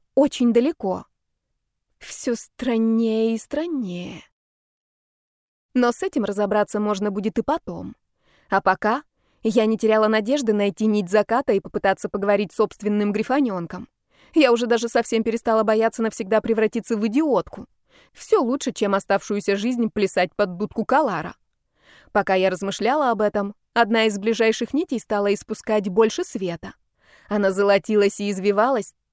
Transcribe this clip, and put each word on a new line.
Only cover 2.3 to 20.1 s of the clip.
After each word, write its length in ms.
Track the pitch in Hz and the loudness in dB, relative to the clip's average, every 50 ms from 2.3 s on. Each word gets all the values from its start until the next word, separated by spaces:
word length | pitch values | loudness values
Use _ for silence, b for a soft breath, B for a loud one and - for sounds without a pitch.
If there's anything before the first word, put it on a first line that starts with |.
| 233 | -4
страннее 1000 | - - - _ - 254 254 233 226 226 226 226 226 233 220 220 220 226 226 226 | -4 -6 -12 _ -6 -4 -2 0 2 2 2 2 2 2 0 0 0 0 0 -2
и 20 | |
страннее. 880 | 214 - - - 294 330 349 320 262 220 180 175 175 180 180 180 - - _ _ _ _ _ _ _ _ _ _ _ _ _ _ _ _ _ _ _ _ _ _ _ _ _ _ _ _ _ - | -4 -6 -6 -6 -6 -4 -4 -4 -4 -4 -6 -8 -8 -10 -12 -14 -16 -18 _ _ _ _ _ _ _ _ _ _ _ _ _ _ _ _ _ _ _ _ _ _ _ _ _ _ _ _ _ 0
Но 180 | 247 247 240 | 0 2 2
с 120 | 233 - 381 | 0 -2 -4
этим 220 | 381 - 277 202 | -4 -2 -2 -2
разобраться 540 | 196 196 202 208 196 214 208 208 - - 208 | -2 -2 -2 0 0 2 0 0 0 -2 -2
можно 300 | 214 214 208 190 208 208 | -2 -2 -2 -2 -2 -4
будет 300 | 190 208 185 220 - 233 | -4 -4 -4 -4 -2 -4
и 20 | |
потом. 540 | - - 311 339 - - 170 170 180 - - _ _ _ _ _ _ _ _ _ _ - | -2 -2 -2 -4 -4 -10 -12 -12 -12 -14 -16 _ _ _ _ _ _ _ _ _ _ -2
А 120 | 190 196 | -2 0
пока 420 | - 196 190 - - 208 240 294 - _ _ _ _ _ _ _ | 2 2 0 2 0 -2 -2 -2 -6 _ _ _ _ _ _ _
я 240 | - 226 202 226 220 | -2 0 2 2 2
не 120 | 220 220 | 2 2
теряла 300 | - 226 214 220 220 220 | 0 2 2 4 4 4
надежды 460 | 214 220 220 202 226 277 294 247 220 208 | 4 2 2 0 0 0 0 2 0 0
найти 320 | 208 202 202 - - 214 | 2 0 0 0 0 0
нить 240 | 220 208 208 185 175 | 2 2 2 0 2
заката 440 | 202 214 208 - 226 262 - - 208 | 2 2 2 2 0 -2 0 0 0
и 60 | 196 | 0
попытаться 500 | - - - 214 - 196 190 - - 190 | -2 -4 -6 -2 0 0 0 0 -4 -6
поговорить 420 | - 196 196 208 202 202 208 - | -6 -2 0 2 2 2 0 -2
с 40 | - | 0
собственным 560 | - 214 - - - 202 208 208 208 208 208 | -2 -2 -2 -2 -4 -4 -2 0 0 0 0
грифонёнком. 760 | 196 202 - - 262 294 269 226 190 175 170 - - 185 - - _ _ _ b b b b b b | 0 -2 -2 0 0 0 0 0 -2 -6 -8 -10 -12 -14 -16 -16 _ _ _ b b b b b b
Я 180 | 320 294 247 | 4 4 6
уже 140 | 233 233 247 | 4 4 2
даже 240 | 220 233 220 233 233 | 2 0 0 0 0
совсем 340 | - 233 233 - 233 226 220 | 0 0 0 0 0 -2 0
перестала 400 | 226 220 233 - 233 220 220 214 | 0 -2 -2 0 0 2 2 2
бояться 380 | 220 220 220 220 226 - - | 2 2 2 2 0 0 -2
навсегда 400 | 226 220 - - 202 190 220 214 | -4 -4 -4 -4 -2 0 0 0
превратиться 560 | - 220 220 226 226 220 - 226 - - 226 | 2 2 0 2 2 0 0 -2 -4 -2 -2
в 100 | 202 220 | 0 0
идиотку. 600 | 214 214 285 320 294 233 185 - - - - - _ _ _ b b b b b b b | 0 2 2 2 2 2 0 0 -4 -10 -18 -18 _ _ _ b b b b b b b
Всё 280 | - - - 440 392 | -8 -2 2 2 2
лучше, 300 | 262 226 262 285 - 254 | 4 2 0 -2 -2 -4
чем 240 | - - 214 202 196 | -2 -2 0 0 0
оставшуюся 600 | 202 - - 196 196 - - 208 208 - 202 196 | 0 0 0 0 0 0 -2 -4 -2 0 -2 -2
жизнь 340 | 202 202 247 254 240 226 214 | 0 0 -2 -2 0 -2 -2
плясать 460 | - 214 196 185 | 0 0 -2 0